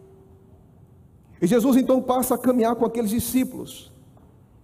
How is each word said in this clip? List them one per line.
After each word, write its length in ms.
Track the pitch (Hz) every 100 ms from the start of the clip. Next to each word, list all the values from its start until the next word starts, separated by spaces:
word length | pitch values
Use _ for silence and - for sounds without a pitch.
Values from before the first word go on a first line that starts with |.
| - - - - - - - - - - - - _ -
E 60 | 170
Jesus 280 | 240 254 254
então 260 | - 262
passa 340 | 254 254 247 247
a 20 |
caminhar 380 | 254 247 226 233
com 100 | 226
aqueles 240 | 233 214
discípulos. 840 | 226 - 254 254 - - - - - - - - _ _ _